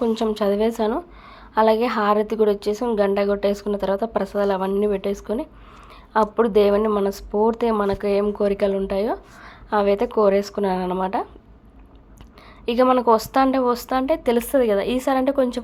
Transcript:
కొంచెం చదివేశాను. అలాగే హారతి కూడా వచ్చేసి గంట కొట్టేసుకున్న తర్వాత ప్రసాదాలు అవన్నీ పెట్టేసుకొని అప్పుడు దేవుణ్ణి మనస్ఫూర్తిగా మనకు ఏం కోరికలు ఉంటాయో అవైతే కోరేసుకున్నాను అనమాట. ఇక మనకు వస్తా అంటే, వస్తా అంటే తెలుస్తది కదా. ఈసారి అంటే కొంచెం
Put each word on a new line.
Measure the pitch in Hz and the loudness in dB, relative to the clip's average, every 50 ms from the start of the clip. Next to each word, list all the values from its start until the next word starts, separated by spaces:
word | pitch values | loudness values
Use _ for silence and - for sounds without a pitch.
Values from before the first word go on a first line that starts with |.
కొంచెం | 247 226 220 - 226 220 | -2 -2 0 0 -2 -2
చదివేశాను. | 214 - 214 196 202 202 220 226 226 - 220 214 240 339 339 - - - - - - - - - - 220 | -2 0 0 0 0 2 0 0 0 -2 -2 -2 -2 -4 -6 -10 -16 -20 -20 -20 -20 -20 -20 -4 0 2
అలాగే | 226 220 220 220 240 | 4 4 4 2 0
హారతి | 247 220 226 208 202 208 214 214 208 226 | 0 0 0 0 2 2 2 0 0 0
కూడా | 214 214 208 | 2 2 2
వచ్చేసి | 202 202 - 208 208 - 254 240 226 208 | 2 0 -2 -4 -4 -2 -2 -2 0 0
గంట | 202 196 196 202 | 0 2 2 0
కొట్టేసుకున్న | 202 202 202 202 202 202 202 202 - 214 202 196 190 | 0 0 0 0 0 -2 -2 -2 -4 -4 -4 -2 -2
తర్వాత | 190 196 196 226 226 - | -2 -2 -2 -4 -4 -4
ప్రసాదాలు | - 196 196 - 202 202 202 196 | -4 -4 -2 -2 -2 0 0 0
అవన్నీ | 185 190 190 196 196 208 208 | 0 -2 -2 0 0 0 0
పెట్టేసుకొని | 202 190 190 202 202 196 - - 214 247 311 - - - - - - - - - - - - - - | -2 -2 -4 -4 -6 -6 -6 -6 -6 -6 -6 -8 -14 -20 -20 -20 -20 -20 -20 -20 -20 -20 -18 -4 -2
అప్పుడు | 214 214 208 - - 226 233 | 0 0 0 0 0 0 2
దేవుణ్ణి | 190 208 202 202 202 202 220 220 214 202 | 4 4 4 4 4 2 2 0 0 0
మనస్ఫూర్తిగా | 196 196 196 - - - - 208 214 226 226 226 247 233 220 | 0 -2 -4 -6 -10 -6 -2 0 0 0 0 0 -2 0 0
మనకు | 208 202 196 196 196 - 202 | 0 0 -2 -2 -2 -2 0
ఏం | 202 202 208 208 | 0 0 0 0
కోరికలు | 202 - 208 202 202 196 208 196 196 196 | -2 -2 -2 -2 0 0 0 0 0 -2
ఉంటాయో | 196 196 202 196 208 247 359 403 - - - - - - - - - - 220 | -4 -4 -2 -2 -2 -2 -4 -6 -8 -14 -20 -20 -20 -20 -20 -20 -8 -4 -2
అవైతే | 208 202 202 202 202 - | 0 2 2 2 0 0
కోరేసుకున్నాను | 240 - 226 214 196 196 202 202 - - 214 202 190 185 185 185 | -2 0 2 2 4 4 2 0 -2 -4 -4 -2 0 0 -2 -2
అనమాట. | 180 180 185 185 190 202 262 392 - - - - - - - - - - - - - - - - - - - - - - - - - - - - - | -4 -2 -2 -2 -2 -4 -4 -6 -8 -12 -20 -20 -20 -20 -20 -20 -20 -20 -20 -20 -20 -20 -20 -20 -20 -20 -20 -20 -20 -20 -20 -20 -20 -20 -12 -8 -4
ఇక | 240 233 | 0 2
మనకు | 254 254 254 254 233 247 | 4 4 4 4 4 4
వస్తా | 277 277 - - - 269 | 2 2 2 0 0 2
అంటే, | 269 262 262 269 | 2 2 2 0
వస్తా | 254 247 240 240 - - 262 262 | 0 0 -2 -2 -4 -4 -4 -2
అంటే | 262 269 320 | 0 0 -2
తెలుస్తది | 320 - 254 233 240 233 - - 269 247 220 | -2 0 0 0 0 0 0 0 2 2 2
కదా. | 202 196 | 2 0
ఈసారి | - - 240 254 254 285 269 262 | 0 0 -2 -2 0 0 0 0
అంటే | 254 277 | 0 0
కొంచెం | 277 277 254 247 240 247 | 0 0 0 0 -2 -6